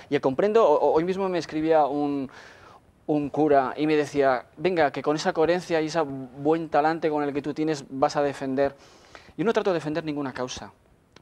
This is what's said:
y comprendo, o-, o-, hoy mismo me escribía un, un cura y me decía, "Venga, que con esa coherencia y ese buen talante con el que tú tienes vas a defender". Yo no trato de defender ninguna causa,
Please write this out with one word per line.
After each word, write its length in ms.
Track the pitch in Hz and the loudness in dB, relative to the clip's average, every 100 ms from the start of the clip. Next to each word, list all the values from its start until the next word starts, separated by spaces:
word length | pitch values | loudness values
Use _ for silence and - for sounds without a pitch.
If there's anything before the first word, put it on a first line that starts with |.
| - | -6
y 80 | 143 | -2
comprendo, 480 | - - 202 220 190 | 0 0 2 4 4
o-, 60 | |
o-, 180 | 147 143 | 4 4
hoy 120 | 143 | 2
mismo 240 | 175 185 190 | 0 -2 -2
me 100 | 175 | -2
escribía 480 | 147 156 160 156 139 | -4 -4 2 4 4
un, 440 | 147 147 143 131 - - - - - _ _ - | 0 -2 -4 -8 -12 -20 -20 -20 -20 _ _ -4
un 240 | 151 143 | -2 -2
cura 440 | - 151 139 127 117 | 0 4 4 2 -2
y 100 | 151 | 0
me 100 | 151 | 2
decía, 500 | 143 143 139 127 - - | 0 2 2 2 -4 -6
"Venga, 340 | 165 180 143 | -2 2 2
que 100 | 135 | 0
con 140 | 147 151 | -2 -2
esa 160 | 185 | 0
coherencia 480 | 170 156 180 165 165 | 2 2 2 0 -2
y 60 | 156 | -2
ese 140 | 165 | -2
buen 680 | 147 135 127 131 143 165 156 | -4 -6 -12 -4 0 0 0
talante 400 | 151 156 165 160 | 2 2 0 -2
con 120 | 151 | 0
el 100 | 143 | -2
que 100 | 139 | -4
tú 120 | 143 | -6
tienes 300 | 143 156 151 131 | -4 -2 -4 -6
vas 280 | 135 147 151 | -2 0 2
a 60 | |
defender". 520 | 143 127 139 131 139 139 - - - - - - | -2 -2 -4 0 0 -2 -16 -20 -20 -20 -14 -4
Yo 80 | |
no 80 | 190 | 0
trato 180 | 220 202 | 0 0
de 40 | |
defender 300 | 170 151 156 | -2 -2 -4
ninguna 280 | 156 147 139 | -4 -6 -6
causa, 400 | 127 127 - 104 - _ _ _ - | -6 -8 -8 -16 -20 _ _ _ -10